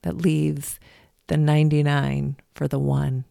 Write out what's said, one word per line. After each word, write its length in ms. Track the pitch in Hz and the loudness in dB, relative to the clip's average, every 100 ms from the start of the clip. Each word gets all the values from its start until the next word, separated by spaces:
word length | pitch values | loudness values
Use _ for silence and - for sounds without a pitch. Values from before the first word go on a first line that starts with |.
that 140 | 165 175 | -6 -2
leaves 640 | 170 156 151 147 143 - - - _ _ - | 0 2 0 -2 -8 -14 -18 -20 _ _ -4
the 80 | 156 | 0
ninety-nine 1000 | 151 151 156 151 147 143 139 139 143 139 _ - | 4 4 4 2 2 0 0 -2 -4 -8 _ -6
for 140 | 143 | -4
the 100 | 139 | -2
one 460 | 139 139 143 131 127 | 0 0 0 -4 -8